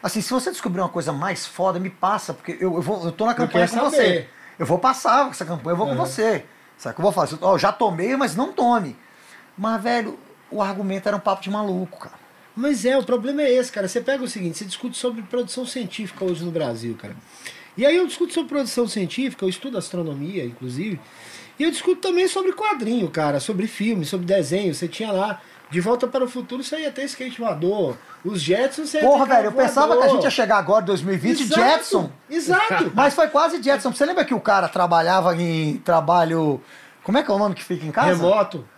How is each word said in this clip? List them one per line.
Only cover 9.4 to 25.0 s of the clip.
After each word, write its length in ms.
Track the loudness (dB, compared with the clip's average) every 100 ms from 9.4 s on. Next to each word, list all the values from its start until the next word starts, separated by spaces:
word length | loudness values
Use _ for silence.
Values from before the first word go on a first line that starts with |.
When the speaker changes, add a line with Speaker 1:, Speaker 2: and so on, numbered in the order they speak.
| -20 -6
Speaker 1:
Mas, 240 | -4 -2
velho, 360 | 0 -2 -2 -10 -18 -20 _
o 120 | -4
argumento 460 | -2 -2 -4 -2 -2
era 80 | -2
um 40 |
papo 220 | -2 -2
de 60 | -4
maluco, 500 | -4 -2 -4 -6 -10
cara. 160 | -18 -18 -20 -20 -18 -4
Speaker 2:
Mas 280 | -2 0 2
é, 120 | 2
o 60 |
problema 400 | 2 -2 0 0
é 100 | 4
esse, 180 | 2 2
cara. 160 | -4 -4
Você 140 | -2
pega 220 | -2 -2
o 40 | -4
seguinte, 300 | -4 -6 -6
você 80 | -10
discute 320 | -8 -8 -4
sobre 240 | -4 -4
produção 440 | -6 -4 -4 -6 -8
científica 600 | -6 -8 -8 -10 -4 -4
hoje 180 | -2
no 80 | -4
Brasil, 460 | -2 -4 -4 -8 -8
cara. 160 | -12 -16 -20 -20 -20 -20 -16 0
E 80 | 2
aí 100 | 4
eu 100 | 0
discuto 280 | -2 -4
sobre 160 | -2 -4
produção 380 | -4 -2 -2 -2
científica, 580 | -2 -4 -4 -6 -2 -4
eu 40 |
estudo 280 | -4 -8 -8
astronomia, 680 | -6 -6 -6 -6 -6 -6
inclusive, 560 | -8 -10 -10 -6 -6 -6 -12 -20 -20 -20 -20 -2
e 60 |
eu 80 | -2
discuto 300 | 0 0 0
também 260 | 0 2 2
sobre 240 | 2 -2
quadrinho, 580 | 0 -2 -2 -2 -2 -2
cara, 300 | 0 0 0
sobre 280 | -2 -4 -4
filme, 360 | -2 -2 -2
sobre 220 | -2 -4 0
desenho. 480 | 0 2 0 -2 -4
Você 120 | -8
tinha 220 | -6